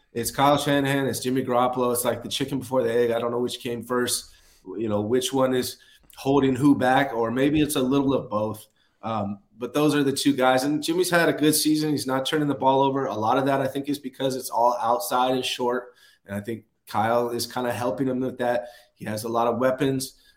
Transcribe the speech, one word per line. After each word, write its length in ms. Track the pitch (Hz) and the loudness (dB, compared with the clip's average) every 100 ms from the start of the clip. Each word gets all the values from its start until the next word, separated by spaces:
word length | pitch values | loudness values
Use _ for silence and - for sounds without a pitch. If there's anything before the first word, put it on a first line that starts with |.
| _ | _
It's 180 | 117 113 | -8 -4
Kyle 260 | - 139 143 | 2 4 4
Shanahan, 480 | 147 143 139 139 135 | 2 0 2 0 0
it's 140 | - | -2
Jimmy 240 | 127 131 | -2 -2
Garoppolo. 480 | 123 120 127 127 123 | 0 2 2 0 0
It's 120 | 120 | 0
like 200 | 123 113 | -2 -2
the 40 | - | -4
chicken 300 | - 135 139 | -6 -4 -4
before 240 | 107 131 | -2 0
the 100 | 117 | 2
egg. 200 | 120 120 | 2 2
I 80 | 117 | 0
don't 100 | 120 | -2
know 80 | 120 | -2
which 220 | 123 - | -4 -4
came 240 | 123 117 | -8 -8
first, 480 | 107 123 120 - - - _ _ 92 92 | -4 -2 0 -2 -6 -20 _ _ -14 -6
you 120 | 110 | -2
know, 140 | 104 | -2
which 300 | 104 127 127 | 0 0 0
one 220 | 135 131 | 0 2
is 220 | 127 120 - _ _ _ | 0 -2 -8 _ _ _
holding 400 | - 135 143 135 | -6 0 2 4
who 200 | 123 143 | 4 4
back, 400 | 135 127 135 139 | 4 4 4 2
or 160 | 117 113 | 0 -2
maybe 320 | 123 143 151 | 0 2 2
it's 140 | 147 143 | 0 0
a 60 | |
little 300 | 127 139 139 | 2 2 2
of 160 | 123 - | 0 -2
both. 380 | 104 110 107 - _ _ _ | -2 -2 -4 -12 _ _ _
Um, 380 | 110 110 101 101 _ - | -6 -4 -4 -8 _ -12
but 160 | 120 | -6
those 220 | 147 151 | 0 2
are 100 | 143 | 2
the 80 | 135 | 2
two 220 | - 143 | 2 0
guys. 280 | 135 127 127 | 2 4 4
And 200 | 143 147 | 2 -2
Jimmy's 260 | 147 175 180 | -2 -2 2
had 220 | 175 160 | 2 2
a 20 | |
good 220 | 143 151 | 4 2
season. 360 | 151 151 156 156 | 4 2 2 0
He's 160 | 139 120 | -2 -2
not 200 | 131 131 | -2 0
turning 220 | 156 147 | 0 0
the 60 | |
ball 280 | 139 135 135 | 2 2 4
over. 240 | 139 135 123 | 4 2 -2
A 80 | |
lot 240 | 107 110 135 | -2 0 2
of 80 | 135 | 2
that, 160 | 135 | 0
I 40 | 131 | 0
think, 220 | 139 139 | -4 -6
is 100 | 139 | -6
because 380 | 131 - 135 131 | -8 -4 -4 -4
it's 140 | - | -4
all 260 | 113 120 120 | 2 2 2
outside 540 | 113 120 - 127 127 | 0 0 0 0 2
and 100 | 131 | 0
short. 520 | 123 - 123 123 - - _ _ - | -2 -2 -2 -2 -6 -16 _ _ -10
And 100 | 101 | -8
I 40 | |
think 240 | 104 113 - _ - | -8 -10 -12 _ -6
Kyle 440 | 107 110 120 120 | -2 2 2 0
is 200 | 120 117 | -4 -6
kinda 220 | 123 123 | -4 -4
helping 360 | 117 127 131 131 | -2 -4 -2 -2
him 120 | 127 | -2
with 160 | 127 - | -4 -2
that. 320 | 123 120 - - _ | -2 -2 -4 -14 _
He 120 | _ 107 | _ -8
has 180 | 110 | -6
a 40 | 113 | -4
lot 160 | 117 120 | 0 0
of 120 | 113 | 2
weapons. 580 | 127 131 139 135 131 - _ | 0 2 0 0 -4 -12 _